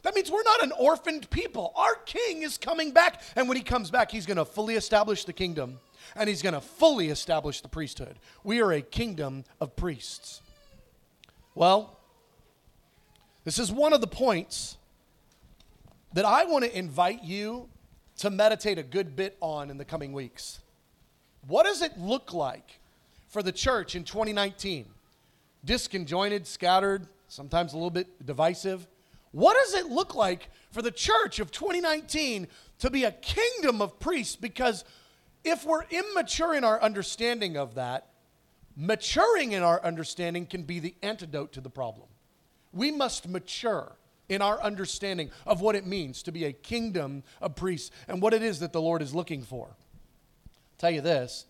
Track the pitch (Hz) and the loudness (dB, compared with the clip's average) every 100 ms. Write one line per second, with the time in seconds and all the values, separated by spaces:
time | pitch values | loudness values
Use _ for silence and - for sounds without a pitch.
0 | 370 403 381 392 453 440 269 - 254 320 | 0 0 2 2 6 6 4 4 6 6
1 | - 311 226 - 453 208 180 - 415 453 | 0 -4 -4 -4 -4 -4 -4 2 2 2
2 | - - 480 320 311 - - 330 311 277 | -4 -4 -2 -2 -6 0 2 2 6 6
3 | 349 - - - 254 254 - 247 185 240 | 6 2 -6 0 2 0 0 -2 2 2
4 | 214 220 170 185 151 - 214 226 - 214 | 2 0 -2 -2 -2 -2 -2 -2 4 4
5 | 214 202 - - 185 156 127 127 _ _ | 4 0 -4 -4 -4 -4 -8 -10 _ _
6 | - - 214 190 190 156 - - 320 269 | -20 -4 -2 0 -2 -2 -8 6 6 6
7 | 165 147 - 160 147 135 - 160 147 - | 0 -2 0 -2 -2 -8 -10 -8 -8 -10
8 | 131 - - - 196 233 214 156 135 - | -14 -16 -20 -14 -2 2 4 2 -2 -4
9 | 233 165 143 135 131 _ 147 - 175 131 | -4 -4 -6 -8 -14 _ -8 -4 -6 -6
10 | - - - - - - - - - _ | -10 -14 -16 -20 -20 -20 -20 -20 -20 _
11 | _ _ - _ - - 170 196 214 - | _ _ -20 _ -18 4 6 6 2 -16
12 | _ _ _ _ _ _ _ _ _ _ | _ _ _ _ _ _ _ _ _ _
13 | _ _ _ _ - 160 220 226 302 294 | _ _ _ _ -6 -4 -2 2 6 6
14 | 220 - 254 185 - - - - _ _ | 2 0 2 2 -2 -10 -10 -14 _ _
15 | _ _ _ _ _ _ _ _ - _ | _ _ _ _ _ _ _ _ -20 _
16 | _ - 214 247 349 302 240 190 180 139 | _ 0 4 6 6 2 2 -2 -6 0
17 | 175 233 165 196 208 240 240 - _ - | 0 0 -8 -6 -6 -8 -12 -20 _ -20
18 | _ - 202 196 214 220 208 180 139 165 | _ -6 -4 4 4 4 0 -2 -2 -4
19 | 180 135 190 - 165 151 143 139 139 160 | -4 -4 -6 -4 -6 -4 -8 -12 -10 -8
20 | 143 139 127 - - - _ _ _ _ | -8 -10 -12 -14 -16 -16 _ _ _ _
21 | _ _ _ _ 135 202 359 370 320 - | _ _ _ _ -2 4 4 4 -4 -4
22 | 180 262 - 170 139 - - - _ _ | -2 -4 -4 -4 -4 -6 -16 -20 _ _
23 | _ _ _ 214 185 180 262 247 170 180 | _ _ _ -6 -4 -2 0 0 -2 -8
24 | 165 202 220 202 202 190 196 165 104 - | -8 -4 -2 0 -2 -4 -8 -8 -10 -20
25 | _ _ _ _ _ _ 139 240 - 190 | _ _ _ _ _ _ -2 -2 0 -6
26 | 156 175 202 208 165 - 175 185 196 196 | -2 0 0 -2 -6 -2 4 6 4 0
27 | 180 _ _ - 139 160 170 147 175 175 | -6 _ _ -18 -2 0 0 -4 -4 -2
28 | 185 _ 131 135 160 180 190 190 170 _ | -6 _ -10 0 2 2 -6 -6 -10 _
29 | _ - _ 139 269 466 523 381 349 254 | _ -20 _ 6 8 8 4 0 0 -2
30 | 381 - 196 180 - - _ - 233 - | -2 2 0 0 -8 -20 _ -6 -6 -2
31 | - 440 427 - 202 - 381 349 339 311 | 2 4 2 -2 -8 -6 -2 0 0 -2
32 | 311 302 294 220 175 - - _ 254 269 | -2 -2 -2 -4 -8 -14 -20 _ -2 2
33 | 240 - - - 466 494 302 226 202 - | 0 -2 -6 0 0 2 0 2 -2 -4
34 | 277 339 220 - 220 - 247 196 - - | -4 -2 -4 -8 -10 -2 -2 -2 -8 -20
35 | _ _ _ _ 320 330 294 320 330 339 | _ _ _ _ -2 -2 0 -2 0 -4
36 | 403 392 - - 330 302 240 220 220 202 | -2 -2 -2 0 0 2 4 4 2 0
37 | 180 - 233 240 202 151 135 117 123 127 | -6 -4 -2 -2 -2 -4 -6 -6 -4 -6
38 | - _ _ _ _ _ - - 165 214 | -8 _ _ _ _ _ -20 -10 -2 -2
39 | - 277 427 440 262 202 175 170 175 165 | 0 4 4 4 2 2 4 4 0 -4
40 | 156 - 170 175 170 185 151 175 160 - | -8 -6 -4 -4 -8 -10 -8 -6 -8 -8
41 | 202 214 170 143 151 135 131 139 123 110 | -8 -8 -8 -8 -8 -12 -14 -8 -8 -8
42 | - _ _ _ _ _ _ 175 277 302 | -20 _ _ _ _ _ _ -4 -2 0
43 | 262 - 175 180 - - 240 185 - - | -2 -2 -6 -8 -8 -4 -2 -2 -4 -16
44 | _ _ _ 190 202 208 208 202 190 - | _ _ _ 0 2 2 -2 -4 -6 -6
45 | 196 180 143 - - 190 202 208 190 196 | -4 -4 -6 -10 0 2 2 0 -2 -6
46 | 147 127 - 170 156 135 - 233 226 180 | -6 -8 -10 -6 -6 -6 -6 -4 -2 -4
47 | 143 139 - - - 139 185 170 - - | -4 -8 -14 -8 -8 -4 -4 -4 -8 -16
48 | - 180 208 220 226 170 131 165 160 165 | -8 0 2 2 0 -4 -4 -2 0 0
49 | 147 151 170 151 120 127 - 104 _ - | -2 -6 -6 -8 -10 -12 -12 -18 _ -20
50 | - _ _ _ - _ _ _ 170 160 | -20 _ _ _ -20 _ _ _ 0 0
51 | 143 151 123 - - | 0 0 0 -10 -16